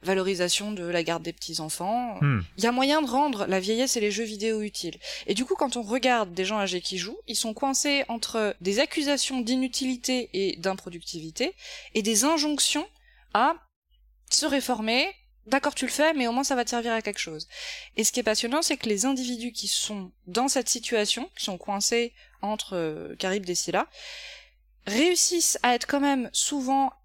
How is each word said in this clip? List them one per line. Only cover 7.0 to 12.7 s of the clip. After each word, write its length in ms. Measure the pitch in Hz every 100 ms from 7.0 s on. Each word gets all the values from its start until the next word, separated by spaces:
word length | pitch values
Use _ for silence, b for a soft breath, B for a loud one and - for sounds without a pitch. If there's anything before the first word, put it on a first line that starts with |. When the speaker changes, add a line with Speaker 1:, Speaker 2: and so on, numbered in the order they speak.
| 175 370 -
Speaker 1:
ils 80 | 220
sont 180 | 226
coincés 520 | 220 277 269 294 277 262
entre 480 | 233 - 226 214 -
des 200 | 180 202
accusations 600 | 320 - 285 277 - 262
d'inutilité 880 | 226 254 262 - 254 247 - 254 240
et 220 | - 196 -
d'improductivité 960 | 180 190 - 170 - 170 160 - 285 - B B B
et 80 | 214
des 220 | 208 220
injonctions 640 | 262 320 294 285 -